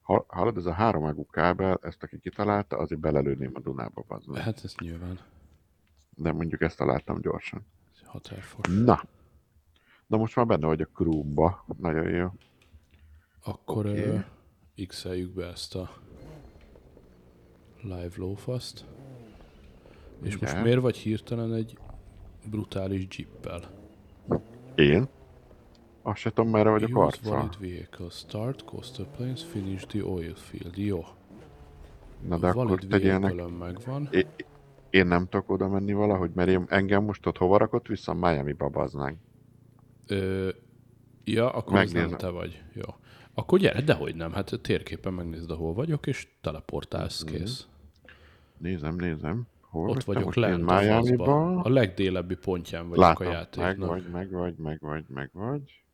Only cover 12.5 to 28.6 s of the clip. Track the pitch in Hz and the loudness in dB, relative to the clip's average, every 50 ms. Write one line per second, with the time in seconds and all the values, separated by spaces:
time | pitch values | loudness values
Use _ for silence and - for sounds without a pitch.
12.5 | _ _ _ _ _ - _ _ _ _ - - - - _ _ _ _ _ - | _ _ _ _ _ -20 _ _ _ _ -20 -20 -20 -20 _ _ _ _ _ -12
13.5 | 98 - _ - - 110 104 104 104 104 104 104 - 185 190 - - _ _ _ | -12 -12 _ -6 -4 -2 -2 -2 -2 0 0 0 0 -2 -4 -6 -12 _ _ _
14.5 | _ _ _ _ _ - 101 92 - - - 90 92 90 92 90 92 92 87 87 | _ _ _ _ _ -12 -12 -10 -10 -12 -8 -6 -6 -6 -6 -6 -8 -8 -10 -10
15.5 | 87 - - - - 95 92 - - - - - - - - - - 151 - - | -10 -12 -12 -10 -8 -8 -8 -8 -12 -18 -20 -20 -20 -20 -20 -18 -18 -20 -20 -20
16.5 | - - - - - - _ - - - - - - - - - _ _ - - | -20 -20 -20 -20 -20 -20 _ -20 -20 -20 -20 -20 -20 -20 -20 -20 _ _ -20 -20
17.5 | - _ _ - - - - 101 92 90 87 87 87 - 92 92 98 104 - - | -20 _ _ -20 -20 -14 -12 -10 -8 -6 -8 -8 -8 -6 -6 -6 -6 -8 -6 -6
18.5 | 127 123 123 - - - - - - - 135 135 131 123 117 110 104 92 - - | -6 -6 -8 -10 -16 -16 -18 -20 -20 -20 -20 -20 -18 -20 -20 -20 -20 -20 -20 -20
19.5 | - - - - - - - - - - - - - - - - 104 98 - - | -20 -20 -20 -20 -20 -20 -20 -20 -20 -20 -20 -20 -18 -10 -8 -6 -6 -4 -4 -4
20.5 | 69 85 110 113 123 127 127 127 110 - - - 113 110 - - 127 117 113 113 | -2 0 4 4 4 4 4 2 -2 -2 -2 -4 -4 -4 -4 -6 -6 -4 -4 -2
21.5 | 113 113 110 113 - - - - - - - - - - - - - - - 107 | -2 -2 -4 -6 -8 -18 -18 -18 -18 -18 -18 -20 -20 -20 -20 -20 -20 -18 -14 -8
22.5 | 107 107 117 - - 98 95 95 98 98 95 95 - - - - - - - - | -6 -6 -6 -4 -4 -4 -4 -2 -2 -2 -4 -6 -8 -12 -12 -14 -14 -14 -10 -10
23.5 | 87 87 - - - - - - - - - - - - - - - - - - | -10 -10 -10 -14 -18 -20 -20 -20 -20 -20 -20 -20 -20 -20 -4 -2 -2 -2 -2 -6
24.5 | - - - - - - 78 71 73 92 127 131 - - - - - - - - | -20 -20 -20 -10 -8 -4 0 2 2 2 0 -2 -6 -16 -20 -20 -20 -20 -20 -20
25.5 | - - - - - - - _ _ _ _ - 104 - - 117 110 - 117 113 | -20 -20 -20 -20 -20 -20 -20 _ _ _ _ -8 -8 -6 -6 -6 0 2 2 4
26.5 | 110 107 107 110 107 107 107 113 123 120 92 73 69 - - 107 - 69 69 80 | 6 6 8 8 6 6 4 2 4 6 6 4 4 0 -4 -4 -2 -2 -2 -2
27.5 | 85 98 101 90 87 85 85 85 - - 95 85 - - - - - 104 107 123 | -4 -8 -10 -8 -8 -10 -12 -14 -14 -12 -12 -12 -12 -14 -16 -8 -6 -6 -4 -4
28.5 | 139 - | -6 -8